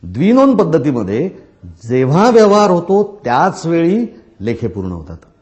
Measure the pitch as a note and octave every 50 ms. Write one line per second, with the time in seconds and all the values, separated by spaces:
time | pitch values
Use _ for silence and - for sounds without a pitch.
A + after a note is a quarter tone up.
0 | - E2+ F2+ A2 D3+ G3+ A#3+ C4 C4+ C#4 C4 F#3 E3 E3 D#3 E3 B2+ D3+ C3+ A#2+
1 | G#2+ F#2 G2 A2+ D#3 F#3+ F#3 - - _ _ _ - F2+ - _ - A2+ B2 B2+
2 | C3 B2+ C#3 E3+ G#3 B3 A#3+ A3+ A3 G#3 G3 G#3 G#3 G3+ F#3 F3 E3+ - F#3+ G3+
3 | G#3 G3+ - - - B2 A#2+ B2+ D#3+ F#3 E3 - - D#3+ E3+ E3 E3 E3+ F#3 A3+
4 | A#3+ G#3+ - - - _ _ _ F#2+ A2 A#2 - A#2 A2+ F2+ G2+ F#2 F#2 F2+ E2+
5 | D#2+ D2+ E2 D#2+ _ _ _ _